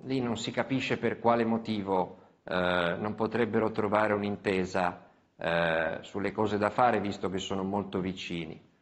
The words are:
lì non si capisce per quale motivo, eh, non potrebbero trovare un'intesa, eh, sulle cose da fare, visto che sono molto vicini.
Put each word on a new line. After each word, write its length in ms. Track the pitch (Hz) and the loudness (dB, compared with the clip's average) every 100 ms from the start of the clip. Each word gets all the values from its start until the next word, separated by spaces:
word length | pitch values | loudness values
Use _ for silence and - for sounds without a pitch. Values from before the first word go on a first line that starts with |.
lì 180 | 131 131 | -4 -2
non 160 | 120 113 | -2 -2
si 140 | - | -4
capisce 460 | 120 117 131 - 123 | -2 0 0 0 0
per 220 | 113 107 | 0 0
quale 240 | 117 117 | 2 4
motivo, 760 | 110 113 110 107 95 95 87 - - _ - | 4 0 -2 -4 0 0 0 -6 -20 _ -4
eh, 500 | 90 90 90 85 90 | 0 2 2 2 0
non 160 | 113 | -2
potrebbero 580 | 107 110 113 113 113 110 | -2 -2 0 2 2 2
trovare 420 | 110 107 104 107 | 0 2 2 4
un'intesa, 920 | 104 104 101 107 95 92 95 87 92 - _ _ - | 2 0 -2 0 0 0 0 -2 -2 -16 _ _ -6
eh, 640 | 82 85 85 82 80 - | 0 2 2 2 0 -4
sulle 300 | - 101 98 | -8 -4 -2
cose 260 | 98 107 104 | 0 0 2
da 120 | 104 | 0
fare, 320 | - 120 110 | 4 4 4
visto 280 | 101 98 95 | 0 -4 -4
che 80 | 92 | -4
sono 260 | - 98 | -4 -2
molto 360 | 95 101 95 98 | -2 -2 -2 -2
vicini. 600 | 92 92 - 87 80 85 - _ | -4 -6 -6 -6 -8 -12 -18 _